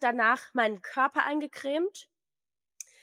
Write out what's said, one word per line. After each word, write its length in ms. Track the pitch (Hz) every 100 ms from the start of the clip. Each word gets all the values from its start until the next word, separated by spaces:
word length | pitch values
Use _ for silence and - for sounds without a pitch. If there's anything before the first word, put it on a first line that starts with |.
danach 520 | 247 240 220 254 -
meinen 280 | 254 220 202
Körper 440 | - - 277 294 -
eingecremt. 800 | 302 294 - 277 294 381 - - _ _ _ _ _ _ - - _